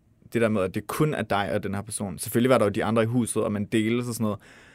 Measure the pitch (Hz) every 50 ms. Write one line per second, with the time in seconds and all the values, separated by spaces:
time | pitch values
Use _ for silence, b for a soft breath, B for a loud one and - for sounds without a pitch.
0 | _ _ _ _ _ - - 120 113 110 107 104 92 92 - 107 - - - -
1 | 156 151 - - 110 - 104 98 101 87 - 104 95 98 98 101 98 110 - -
2 | 110 98 85 - - 110 - 117 120 127 131 113 110 101 98 110 80 101 113 117
3 | 110 113 120 127 117 - - 110 107 - 104 101 104 - - 113 107 110 117 123
4 | 120 120 113 117 113 107 101 98 B B B B B B B